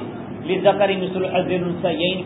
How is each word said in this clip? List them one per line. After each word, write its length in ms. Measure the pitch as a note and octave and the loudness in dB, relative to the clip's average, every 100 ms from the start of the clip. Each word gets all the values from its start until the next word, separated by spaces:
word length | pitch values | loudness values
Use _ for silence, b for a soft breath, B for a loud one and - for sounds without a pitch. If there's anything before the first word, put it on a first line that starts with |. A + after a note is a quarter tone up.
| - - - - D#3+ | -6 -10 -10 -8 -2
للذکر 440 | F#3 G3 F#3+ G3 | 2 4 4 2
مثل 360 | F#3+ F3+ F#3 F#3 | 2 -2 -2 0
حظ 200 | F3+ E3 | 0 0
الانثیین 760 | F3+ F3 E3+ F3+ D#3 F3+ F#3 | 0 -2 -2 -2 0 0 -2